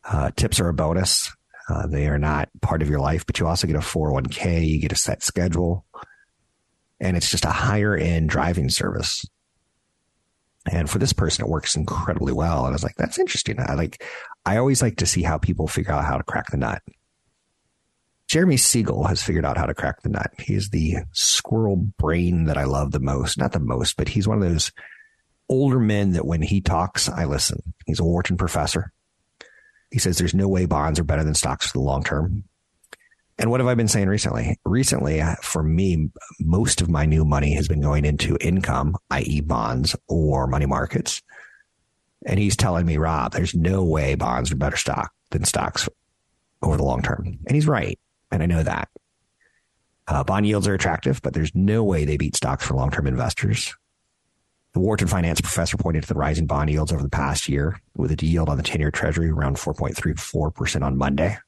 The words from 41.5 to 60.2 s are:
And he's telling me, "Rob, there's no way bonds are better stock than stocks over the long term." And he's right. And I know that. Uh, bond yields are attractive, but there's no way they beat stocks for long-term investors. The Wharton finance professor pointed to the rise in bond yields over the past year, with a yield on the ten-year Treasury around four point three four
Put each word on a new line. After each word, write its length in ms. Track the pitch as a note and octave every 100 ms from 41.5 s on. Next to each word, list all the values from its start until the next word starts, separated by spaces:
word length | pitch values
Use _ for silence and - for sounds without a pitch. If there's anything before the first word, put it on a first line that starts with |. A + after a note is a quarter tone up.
| - _ _ _ _ _ _ -
And 140 | F#2+
he's 160 | G2+ G2+
telling 300 | G2 F2 E2+
me, 120 | D2+
"Rob, 360 | D#2+ D#2 A#1+
there's 220 | - F2+ E2
no 280 | E2 F#2+
way 320 | F2+ D#2 C2+ C2+
bonds 360 | B1 B1 B1
are 40 | C2+
better 220 | C#2 C#2
stock 340 | - - - _ _
than 140 | - -
stocks 440 | - - - - _ _ _ _ _ _ _
over 160 | - D2+
the 60 |
long 180 | C#2 B1
term." 380 | - - F2+ - -
And 100 | C#3+
he's 120 | D3+
right. 320 | B2+ G1+ - _ _ _
And 100 | F2+
I 60 | E2
know 160 | E2+
that. 260 | D#2 E2 - - _ _ _ _ _ _ _ _ _ _ -
Uh, 160 | D2
bond 220 | - G2 G#2
yields 220 | G#2 F#2+
are 60 |
attractive, 480 | G2 F2+ E2 - C3+
but 120 | -
there's 220 | D#2+ D2+ E2+
no 280 | G2 A2
way 200 | G#2+ E2+
they 140 | D2 D2
beat 180 | D2 -
stocks 300 | - C#2 -
for 80 |
long-term 340 | C2 C2 - C#2
investors. 680 | B1+ - - G#2 A2 - - _ _ _ _ _ _ _ _ _
The 60 | -
Wharton 280 | F#2+ G#2+ F2+
finance 320 | F#2+ E2+ E2
professor 380 | F2 - E2 -
pointed 260 | F#2 D#2
to 60 | -
the 100 | D#2
rise 200 | D2 D#2+
in 60 | D#2
bond 240 | C#2+ D2+
yields 220 | D2+ D2+
over 120 | D#2+
the 60 | C#2
past 380 | - C#2 D2 -
year, 320 | C#2+ D2+ - _ -
with 160 | D#2
a 140 | D2+ D#2+
yield 240 | E2 D2+
on 80 | C#2
the 60 |
ten-year 280 | - E2 D2
Treasury 380 | - D#2+ D#2+ E2
around 300 | D2+ C#2+ C#2
four 140 | -
point 220 | D2+ - -
three 180 | -
four 360 | D#2+